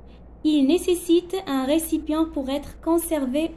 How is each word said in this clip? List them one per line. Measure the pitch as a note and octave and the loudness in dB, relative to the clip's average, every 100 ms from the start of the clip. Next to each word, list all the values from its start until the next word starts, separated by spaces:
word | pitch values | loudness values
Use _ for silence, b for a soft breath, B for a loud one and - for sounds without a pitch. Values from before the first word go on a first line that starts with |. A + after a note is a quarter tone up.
| B B - - | B B -20 -4
Il | D#4 D4+ C4+ | 0 4 4
nécessite | F4+ - E4+ - E4+ F4 F#4+ - | 4 2 0 2 2 2 -6 -4
un | C4+ C4 | -2 0
récipient | D#4+ - D#4 - D#4 D#4+ | 0 0 -4 -2 -2 -2
pour | D4 C4 | -4 -4
être | C#4+ - - | -6 -6 -6
conservé | D#4+ E4 - D4+ B3+ C#4+ D#4+ | 0 0 0 -2 0 0 -2